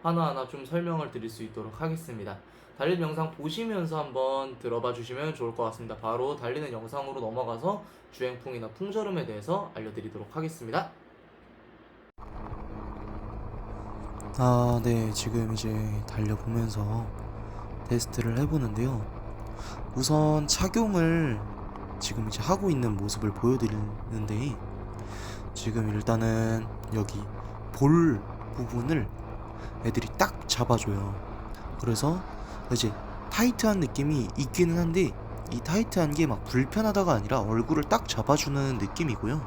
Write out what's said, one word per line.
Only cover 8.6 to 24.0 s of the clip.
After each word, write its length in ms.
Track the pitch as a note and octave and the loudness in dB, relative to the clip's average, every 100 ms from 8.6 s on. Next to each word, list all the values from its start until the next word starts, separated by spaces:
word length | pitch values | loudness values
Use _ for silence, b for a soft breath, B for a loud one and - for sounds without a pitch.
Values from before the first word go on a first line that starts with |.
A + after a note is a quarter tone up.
| A2+ | -8
풍절음에 560 | - G3 G3+ G#3 F3+ B2 | -8 -4 -2 -2 -2 -4
대해서 460 | G#2+ G#2 F#3+ G3+ | -6 -2 -2 -2
알려드리도록 600 | - A2 G#2+ G#2+ G#2+ G#2 D#3 | -8 -8 -8 -10 -10 -10 -6
하겠습니다. 560 | D#3+ D#3+ A2+ C#3+ D#3+ - - - - - - - - - - - - - - - - - - - - - - - - G#2+ - - - - - - - - - - | -6 -6 -4 -2 -4 -12 -20 -20 -20 -20 -20 -20 -20 -20 -20 -20 -20 -18 -14 -10 -10 -8 -10 -10 -10 -10 -8 -8 -8 -8 -8 -8 -8 -10 -10 -10 -10 -8 -8 4
아, 420 | B2 B2 A#2+ A#2+ | 6 6 6 4
네, 260 | A2+ A#2 A2 | 4 2 2
지금 400 | G#2 - A#2 A2 | 0 0 0 0
이제 200 | A2 A2 A2 G#2+ G#2+ G#2+ | 0 -2 -2 0 -2 -4
달려보면서 1000 | A2 G#2+ G#2+ A2+ A#2 A2+ G#2+ G#2 A2+ A2 G#2 - B B B B - - | -2 0 0 0 0 0 0 0 0 -4 -6 -8 B B B B -10 0
테스트를 480 | A#2 - - A#2 A2+ | 0 0 -2 0 2
해보는데요. 680 | D3 D#3 B2 G#2 B2 B2 G#2 - - - B B B B B B2 | 2 2 0 0 0 0 -4 -8 -10 -10 B B B B B -2
우선 500 | C3+ D3+ D3+ D3+ D3+ | 2 4 6 4 4
착용을 960 | - F#3 A#3 A3 F#3 E3 E3 D#3 G#2+ G#2 G#2 - - - - | 2 2 4 4 4 4 4 2 0 -4 -8 -8 -8 -10 -6
지금 280 | - G#2 G#2+ | -4 -2 -4
이제 160 | G#2 | -2
하고 260 | G#2+ F#3+ G3 | 2 2 4
있는 260 | C#3+ A#2+ G#2 | 2 2 0
모습을 380 | G2+ - G#2+ | -2 0 -2
보여드리는데, 1400 | G2 A#2 B2+ A2+ G#2 G#2 G#2+ | 2 2 4 2 0 -4 -4